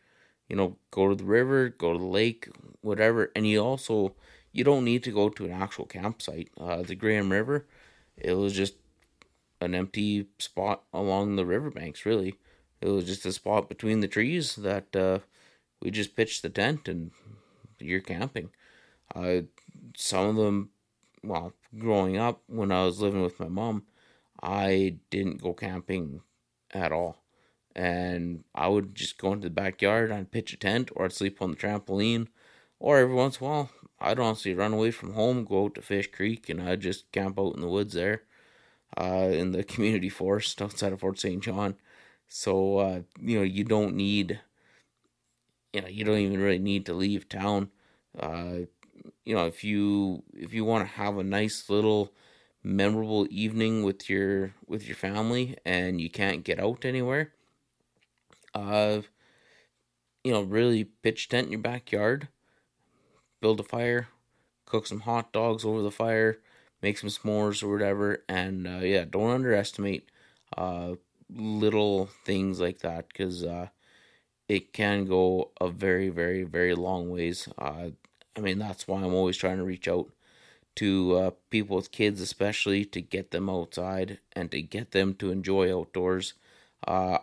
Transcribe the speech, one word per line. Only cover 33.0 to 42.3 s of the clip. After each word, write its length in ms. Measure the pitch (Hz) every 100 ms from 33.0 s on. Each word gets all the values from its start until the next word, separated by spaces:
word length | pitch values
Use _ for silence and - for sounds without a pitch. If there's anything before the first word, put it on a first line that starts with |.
| 123
once 260 | 127 135 -
in 60 | 135
a 20 |
while, 220 | 151 131 - - _
I'd 180 | 80 120
honestly 360 | 113 110 98
run 180 | 90 107
away 180 | 110 113
from 240 | - 92
home, 300 | 110 117 123
go 220 | 107 98 104
out 100 | -
to 60 |
Fish 280 | - 98 -
Creek, 380 | - 104 113 -
and 120 | 82
I'd 200 | 90 92
just 300 | 92 92 -
camp 260 | 101 98 98
out 160 | 95
in 60 | 64
the 80 | 87
woods 260 | 98 101
there, 280 | 85 98 110 - _ _ _ _ _ _ -
uh, 320 | 92 95 95
in 200 | 85 92
the 120 | 92
<laughs> 0 |
community 440 | 101 120 107 104 92
forest 520 | - 95 104 - -
outside 320 | 104 - 101
of 80 | 95
Fort 180 | 95 95
Saint 240 | 101 92
John. 340 | 117 95 101 98 _ - - _
So, 500 | _